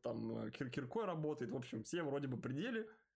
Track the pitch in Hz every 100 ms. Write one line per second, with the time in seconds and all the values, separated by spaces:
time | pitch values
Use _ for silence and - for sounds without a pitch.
0 | 120 113 113 113 110 - 135 135 131 226
1 | 208 165 151 147 120 131 123 226 107 175
2 | 156 139 139 123 - 135 220 226 220 -
3 | _